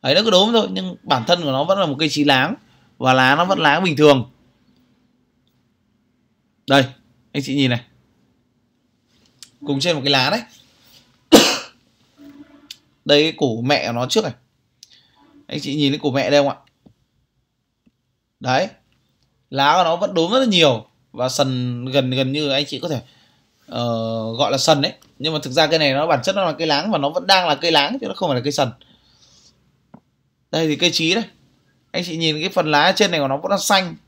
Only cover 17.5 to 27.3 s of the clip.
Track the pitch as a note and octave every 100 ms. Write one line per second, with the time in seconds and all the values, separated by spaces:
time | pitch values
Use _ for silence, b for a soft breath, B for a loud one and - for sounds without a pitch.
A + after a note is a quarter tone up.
17.5 | _ _ _ _ _ _ _ _ _ B2+
18.5 | C3 F#3+ - _ _ _ _ _ _ _
19.5 | C3+ C#3 F3 E3+ E3+ F#3+ E3 E3+ B3 C4
20.5 | F#3 D3+ A2 - _ _ - B2+ - C3+
21.5 | B2+ B2 A#2+ B2+ C#3 B2+ B2+ B2+ C#3+ D3
22.5 | C3+ D3 C3 E3+ C3 b b b b _
23.5 | _ _ A#2 A#2+ A2+ A2+ A2+ A2 A2+ C#3+
24.5 | C3+ D3+ D3 D#3 - _ _ D3+ D#3 D3
25.5 | C3 D#3 D#3+ D3 C3+ D#3+ C#3+ D3+ G3 F#3
26.5 | C#3+ D#3+ C#3+ F#3 F3 C#3 F3 F#3